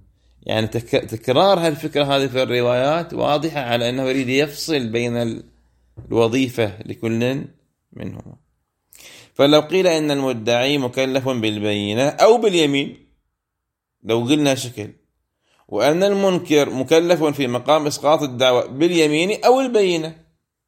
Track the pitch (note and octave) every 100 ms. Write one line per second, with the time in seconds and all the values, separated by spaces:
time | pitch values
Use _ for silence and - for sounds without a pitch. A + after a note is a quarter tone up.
0 | _ _ _ _ - G#2+ A2 A#2 - -
1 | - A2+ - B2+ F#3+ F#3 E3 D3 D#3 D3
2 | C#3+ C#3 C3+ B2 B2+ B2 A#2+ B2 C3+ D#3+
3 | E3 B2 B2+ D3 D#3+ D3 B2 A#2+ A#2 B2+
4 | C3 C3 C3 C3+ D3 D3 - D3+ A#2 A2+
5 | A#2+ A#2+ A#2 A2 - _ _ _ _ -
6 | - A2+ A2+ B2+ B2+ A#2+ G#2+ G2 - G#2+
7 | A2+ A2+ B2 C#3 - _ _ _ _ -
8 | - - - - _ _ _ _ _ -
9 | - - - - C#3 D3+ D3+ F#3 F#3 D#3+
10 | D3+ C#3 C3+ A#2+ A2 A#2+ C3 C#3+ B2 C3
11 | C3 C3 B2+ B2+ A2 G#2 G#2 G#2 G#2 A2
12 | C#3 - G3 A#3 A3 F3 D3+ C#3 D3 -
13 | _ _ _ _ _ _ _ _ _ _
14 | A#2+ A#2 A#2+ D3+ C#3+ C3 A#2+ A#2 G#2 -
15 | _ _ _ _ _ _ _ - C3 E3
16 | G3+ G3 G3 F3+ F3+ D3+ C#3 B2+ B2+ D#3+
17 | E3+ F3 D#3 C#3+ B2+ A#2+ B2 D#3 D3 C#3+
18 | C#3 D#3 D3 A#2+ B2+ B2+ - C3 E3+ F3
19 | D#3 D3+ F#3 G#3 G#3+ C4 C4 A3+ F#3+ E3+
20 | D#3+ D#3+ _ _ _ _